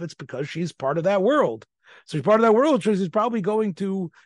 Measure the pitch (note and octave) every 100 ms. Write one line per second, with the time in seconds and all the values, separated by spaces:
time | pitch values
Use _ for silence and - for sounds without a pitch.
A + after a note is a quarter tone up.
0 | E3+ - C#3 B2+ D3+ D#3+ F3 - C3 D#3
1 | E3+ G3+ G3 D4 E3+ A2+ - _ _ -
2 | - D#3 D#3 A3 A3+ A3 D4+ B3 G3+ F#3+
3 | F#3 G#3+ A#3 A3+ F#3 G#3+ G#3+ D#3 G3 G3
4 | F3 _